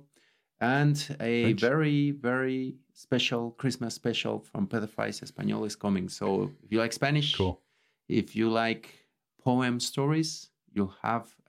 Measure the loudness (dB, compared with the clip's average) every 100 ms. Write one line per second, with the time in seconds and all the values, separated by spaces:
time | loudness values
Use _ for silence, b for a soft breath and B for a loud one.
0 | -8 _ _ _ _ _ 2 6 4 4
1 | -2 -4 0 2 2 4 4 4 4 2
2 | 2 0 -2 0 0 -2 -4 -8 _ -20
3 | -2 0 2 -2 -4 -4 -4 -2 -6 -4
4 | -2 -2 -2 -4 -6 -4 -2 -2 -4 -4
5 | -4 -6 -12 -6 -2 -2 -4 -4 -2 0
6 | -2 -4 0 0 -2 -6 -2 0 0 0
7 | 0 2 0 0 0 -2 _ _ _ _
8 | -2 -2 0 0 0 2 0 -2 -8 -20
9 | _ _ _ _ 0 2 2 0 -4 -2
10 | 0 0 -2 -6 -16 _ _ -4 -4 -4
11 | -4 -4 -6 _